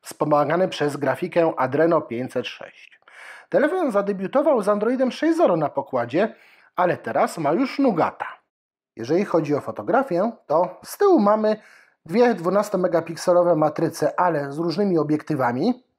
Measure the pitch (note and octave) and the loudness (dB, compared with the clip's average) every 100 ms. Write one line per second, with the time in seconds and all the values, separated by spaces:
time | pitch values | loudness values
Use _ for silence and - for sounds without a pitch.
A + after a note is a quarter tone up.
0 | - - D3 D3 C#3 E3+ F#3 - D3 C#3 | -18 -6 0 2 2 0 0 -2 -4 -2
1 | C3 B2+ D#3+ E3+ D#3+ - B2+ C#3+ E3 E3 | -2 -2 -2 0 0 0 -2 2 2 2
2 | - A#2 B2+ B2+ A#2 - - - - _ | -2 -8 -4 -6 -8 -14 -18 -20 -20 _
3 | _ - - - - F3+ D4 F#4 D4+ G3+ | _ -20 -20 -20 -2 0 2 0 0 0
4 | G3 F#3+ F#3 C4+ D4+ C4 G3 G#3 A3 B3+ | -2 -4 -2 2 2 2 2 0 0 0
5 | B3+ - D#4 E4 D4 E3 C#3+ - C#3 B2+ | -2 0 0 2 2 2 0 -4 -4 -4
6 | A#2 D#3 A3 - _ _ _ - F3+ D3 | -2 0 -2 -4 _ _ _ -2 -2 -2
7 | A3+ D3+ G#3 - C#3+ F3 C4 - C4+ E3+ | -4 -2 -2 -2 -2 0 -2 0 0 2
8 | A2+ - - - _ _ _ _ _ - | -2 -4 -12 -12 _ _ _ _ _ -14
9 | A#2 E3 G3+ E3+ D3 C#3+ - G#2+ G#2 B3 | -2 -2 0 -2 0 -4 -4 -10 -2 0
10 | C4 F3 A3 - - E3 F3+ - - - | 0 -2 -2 -6 -2 0 0 -6 -18 0
11 | G4+ E4 G3+ G#3+ G#3+ G#3+ - - _ _ | 4 4 4 2 2 -2 -8 -20 _ _
12 | D#3 G3+ B3 G3 E3+ G3 G#3 F#3+ F3+ E3 | -4 2 4 2 0 0 0 -2 0 0
13 | E3 D#3+ - F3 F3 D#3+ D3+ D3+ E3 - | -2 -4 2 4 4 2 2 0 -4 -2
14 | D3+ - F3+ D#3 C#3+ C#3+ E3+ D#3+ G3+ E3 | -4 0 0 0 -4 -4 -4 0 0 0
15 | D3 D3+ - D3 B2 B2 G3+ B3 _ | 0 -2 -2 -2 0 0 -2 -2 _